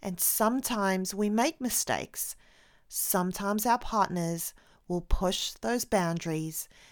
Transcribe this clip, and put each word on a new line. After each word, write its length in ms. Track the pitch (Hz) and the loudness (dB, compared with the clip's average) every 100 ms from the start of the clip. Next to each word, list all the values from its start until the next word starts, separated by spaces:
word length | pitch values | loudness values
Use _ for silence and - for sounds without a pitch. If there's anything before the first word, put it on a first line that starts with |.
And 160 | 196 175 | -8 -2
sometimes 960 | - - 190 262 - 220 196 185 185 | 0 2 2 2 -2 0 2 0 -2
we 140 | 196 208 | -2 2
make 320 | 214 285 - | 2 2 0
mistakes. 720 | 247 - - 87 - - - - - - - _ _ | -2 -2 0 -2 -4 -8 -8 -10 -20 -20 -20 _ _
Sometimes 800 | - - 190 180 185 202 214 240 | -4 0 2 0 -2 -2 0 2
our 120 | 240 | 2
partners 760 | - 220 - 180 170 165 - - - - - | 2 2 2 0 -2 -4 -6 -10 -20 -20 -6
will 140 | 175 | -4
push 500 | 175 - 180 - - - | 2 4 4 0 -6 -6
those 240 | 226 240 | -2 -2
boundaries, 840 | - 202 170 170 165 156 160 - - - - | 2 2 2 -2 -2 -4 -4 -8 -10 -16 -20